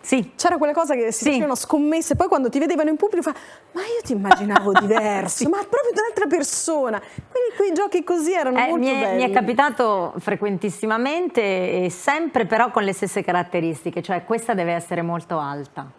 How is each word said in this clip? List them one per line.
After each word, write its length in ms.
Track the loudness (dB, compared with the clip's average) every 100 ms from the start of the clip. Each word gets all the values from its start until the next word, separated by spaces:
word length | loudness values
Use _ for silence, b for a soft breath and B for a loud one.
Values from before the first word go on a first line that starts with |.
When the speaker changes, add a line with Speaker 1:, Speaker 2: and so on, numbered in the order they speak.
Speaker 1:
Sì. 280 | 0 -2 -2 0
Speaker 2:
C'era 220 | 0 2
quella 140 | 2
cosa 200 | 2 0
che 160 | 0 0
si 120 | 0
Speaker 1:
Sì. 60 | 0
Speaker 2:
facevano 240 | 2 0
scommesse, 600 | -2 0 0 2 0 0
poi 140 | 2 4
quando 220 | 4 2
ti 80 | 0
vedevano 320 | 0 2 2
in 60 | 2
pubblico 260 | 0 0
fa: 120 | -2 -6 B B -12
"Ma 80 | -10
io 220 | -4 -6
ti 80 | -2
immaginavo 600 | -2 4 2 4 2 4
Speaker 1:
<laughs> 60 | 2
Speaker 2:
diverso, 580 | 4 2 2 0 -2 -2
Speaker 1:
Sì. 20 | 0
Speaker 2:
ma 80 | 0
proprio 320 | 0 0 0
un'altra 340 | 0 -2 -2 0
persona". 720 | 0 0 -4 -2 0 0 -4
Quindi 540 | -8 -18 -6 -2 -2 0
quei 160 | 0
giochi 320 | 0 0 -2
così 280 | 0 -2 0
erano 240 | 0 0 2
Speaker 1:
Eh, 100 | 2
Speaker 2:
molto 100 | 2
Speaker 1:
mi 100 | 0
è, 40 | 0 0
mi 80 | 0
è 60 | 2
Speaker 2:
belli. 40 |
Speaker 1:
capitato 800 | 2 2 2 2 2 2 2 0 -4
frequentissimamente 1200 | -4 -2 0 -2 -4 -4 -2 0 0 -2 0 0 0 0 0 0
e 60 | -2
sempre 540 | -2 -2 0 0 0 2
però 240 | 2 4
con 120 | 2
le 80 | 0
stesse 300 | -2 -4 -2
caratteristiche, 800 | 0 0 0 -2 -2 -4 -6 -8
cioè 220 | -4 -6
questa 280 | -2 -4 0
deve 180 | -2 0
essere 280 | -2 -2 -4
molto 360 | -2 -6 -4 -6
alta. 520 | -4 -8 -10 -14 -16